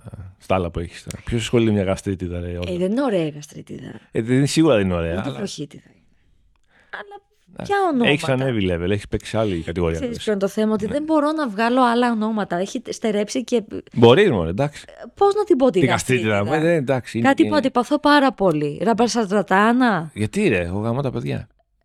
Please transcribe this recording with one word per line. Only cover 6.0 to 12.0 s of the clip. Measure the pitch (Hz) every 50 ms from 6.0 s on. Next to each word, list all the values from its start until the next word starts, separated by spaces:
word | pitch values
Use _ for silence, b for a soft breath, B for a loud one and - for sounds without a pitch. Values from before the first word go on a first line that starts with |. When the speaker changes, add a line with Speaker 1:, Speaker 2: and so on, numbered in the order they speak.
| _ _ _ _ _ _ _ _ _ _ _ _ _ b b b b b
Speaker 2:
Αλλά | b - 415 403 403 403 _ _ _ _ _ _
Speaker 1:
εντάξει. | - - - -
Speaker 2:
ποια | 403 403 392 359
ονόματα; | 302 254 240 208
Speaker 1:
Έχεις | 143 147 - 156
ανέβει | 135 127 131 135 123 110 98 92
level, | 87 82 85 90
έχεις | 104 101 - -
παίξει | - 107 - -
σε | - 107
άλλη | 113 107 95 85
κατηγορία | 78 - 85 90 87 82 82 80
Speaker 2:
Ξέρεις | 80 247 233 -
Speaker 1:
τώρα. | -
Speaker 2:
ποιο | -
είναι | 214 196
το | 190 202
θέμα; | - - 214 214 214
Ότι | 208 196
Speaker 1:
Ναι. | 220
Speaker 2:
δεν | - 294 302
μπορώ | 311 320 302 294 294
να | 311 320 302 247
βγάλω | 196 190 226 233 240 262 254
άλλα | 240 233 240